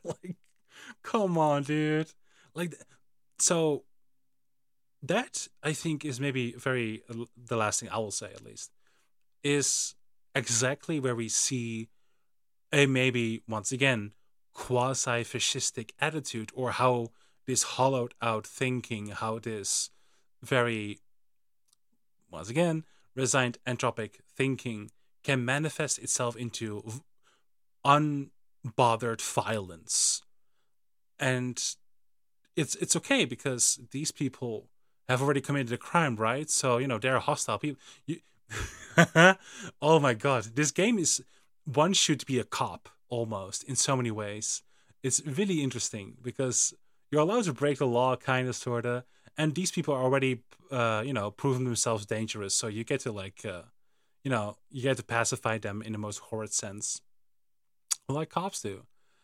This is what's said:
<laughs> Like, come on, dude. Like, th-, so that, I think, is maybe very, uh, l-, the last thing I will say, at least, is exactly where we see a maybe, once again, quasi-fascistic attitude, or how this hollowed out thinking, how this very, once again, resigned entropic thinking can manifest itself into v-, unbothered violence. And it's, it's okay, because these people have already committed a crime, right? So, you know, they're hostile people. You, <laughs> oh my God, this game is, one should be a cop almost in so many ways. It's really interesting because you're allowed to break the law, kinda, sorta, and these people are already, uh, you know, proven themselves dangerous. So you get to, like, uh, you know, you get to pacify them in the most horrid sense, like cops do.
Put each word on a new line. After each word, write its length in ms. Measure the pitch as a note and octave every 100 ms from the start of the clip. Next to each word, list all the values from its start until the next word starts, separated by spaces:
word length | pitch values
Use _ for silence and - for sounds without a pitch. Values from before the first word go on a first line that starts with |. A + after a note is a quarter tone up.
<laughs> 40 |
Like, 320 | E3+ - F3+ - _ _ _ - - -
come 360 | - A#3 G3 E3+
on, 240 | D3+ C#3+
dude. 500 | C#3 D3+ D3+ D#3 D#3 - _ _ -
Like, 160 | D#3+ F3
th-, 100 | - - - _ _ _ -
so 460 | - E3+ D#3+ C#3 - - _ _ _ _ _ _ _ _ _ _
that, 440 | C3+ G3 C4 - - -
I 100 | D3+
think, 320 | D3+ E3 D3
is 140 | D3+ B2
maybe 320 | C#3+ C3 A#2+
very, 500 | A#2+ C3+ B2+ A2+ A2 -
uh, 120 | A#2
l-, 80 | A#2 -
the 200 | A#2 A#2+
last 220 | G#2+ -
thing 80 | G#2
I 100 | A2
will 120 | G#2+
say, 220 | - G#2+
at 120 | -
least, 280 | - - - _ _ _ _ _ _ _
is 500 | C#3+ C#3+ C#3 - - - - - _
exactly 640 | C#3 A#2+ A2+ C3 C#3+ - D#3
where 160 | C3
we 140 | A#2 A2+
see 600 | - - B2+ A#2 A2+ A2+ _ _ _ _ _ _ _ -
a 140 | D3 C#3
maybe, 560 | C3 C3 A#2+ A#2 A2+ -
once 220 | A2 F#2+
again, 400 | B2+ C3+ A#2+ G#2 - _ _ _
quasi-fascistic 1400 | - - B2 B2+ B2+ - A#2+ A2+ A#2 - - - - A2 -
attitude, 500 | D3+ D#3 C3 A2+ G#2+
or 180 | - B2+
how 400 | - B2+ B2 A2+ _ _ _ -
this 160 | B2+
hollowed 520 | - - C3 C3 B2 -
out 260 | A#2 A2 -
thinking, 600 | - C3 B2+ - A2 G#2
how 300 | G2 A2+ A2+
this 520 | A#2 A2 G2 - - _ _ _ _ _
very, 580 | - C3 A#2+ A2+ G#2 G#2 _ _ _ _ _ _ _ _ _ _ _ _ _
once 180 | D#2+ F2+
again, 340 | C#3 F3 D#3+ - _ _ B2+
resigned 420 | C3 C#3 B2 - -
entropic 540 | A#2+ B2 A2+ G#2+ - _ -
thinking 540 | C3+ B2+ B2+ G#2+ G#2 - _ _
can 200 | - C3
manifest 540 | A#2+ C#3 D#3 - D3 -
itself 380 | - - B2 A2+
into 460 | A#2+ - A2+ G#2 A2
v-, 140 | B2 - - _ _ _ _ _ _
unbothered 1400 | C#3 D3 D3+ C#3+ C#3 - - _ B2 - A#2+ A2+ A#2 A2+
violence. 1000 | - - G#2+ A2 F#2 E2 - - - - - - _ _ _ _ _ _ _ -
And 440 | C3+ B2+ B2 A#2+ - - - - _ _ _ _ _ -
it's, 180 | - -
it's 200 | - E3
okay, 280 | - C#4
because 560 | C#3 A#2+ C#3 B2 - - A#2+
these 200 | C3+ D#3
people 580 | - C3+ - A#2+ G#2+ - _ _ _ -
have 140 | B2+
already 180 | C#3 C#3
committed 320 | C3 C#3+ A#2+
a 40 | A#2
crime, 380 | - F3 D3+ A2
right? 320 | A2 C3 D3+
So, 300 | - C3+ A#2+
you 80 | C3+
know, 120 | A2+
they're 200 | C3 C3
hostile 400 | - D3 - G#2+
people. 220 | D3 C3+ - - -
You, 120 | E3+ _ _ - - - - - -
<laughs> 100 | - D#3+ F3+ F#3+ - - F#3 -
oh 180 | D3 D#3+
my 140 | C#3+
God, 300 | A2 C#3 B2+ A2
this 160 | A#2 D3+
game 280 | - G3+ A3
is, 240 | E3 - - _ _ _
one 280 | - C3 E3+
should 320 | G3 - C#3+ -
be 120 | B2+
a 60 |
cop 440 | G#2+ - A#2+ F2+ - _ -
almost 560 | A#2+ A2+ G#2 F#2+ -
in 120 | - B2+
so 200 | - C3
many 140 | A#2+
ways. 520 | G#2+ G#2 G#2+ - - - - _ _
It's 180 | C3 -
really 380 | D#3 C#3 G3+ E3
interesting 540 | C3+ B2 - A2+ G2 A#2
because 520 | B2 - C3 A#2+ - - - _ -
you're 100 | D3
allowed 220 | D#3+ A#3+
to 80 | F#3+
break 260 | B2 C#3+ C#3
the 80 | C3
law, 300 | A#2+ B2+ B2+
kinda, 360 | - B2+ B2+
sorta, 520 | A#2+ - A#2+ A#2+ B2 - _ - -
and 180 | D#3
these 160 | D3 F#3
people 220 | - D#3
are 80 | C3+
already, 400 | C3 C3+ C3 A#2+ - - -
uh, 320 | C3 A#2 G#2+
you 80 | B2+
know, 180 | B2 G#2
proven 340 | - C#3+ B2+
themselves 420 | B2+ A#2 B2 A2 G#2
dangerous. 480 | G#2+ A2 G#2+ G2
So 120 | - A2+
you 180 | G#2
get 160 | A#2 C#3
to, 120 | B2+
like, 320 | G#2 F#2+ -
uh, 180 | A2 F2+ - _ _ _ _ _
you 80 | C#3
know, 280 | A#2+ G#2 - -
you 120 | C3+
get 140 | C3+ A#2+
to 40 |
pacify 560 | - A#2 A2+ A#2 A#2 A2
them 240 | G#2+ G2+
in 100 | A2
the 60 | G#2+
most 200 | G#2 G2+
horrid 340 | - A2+ G#2+
sense, 480 | - G#2+ G#2 - - _ - _ _ _ _ _ _ - - -
like 220 | C#3+ D#3+
cops 300 | F3+ G3 -
do. 260 | G#2+ F#2+ - _ _ _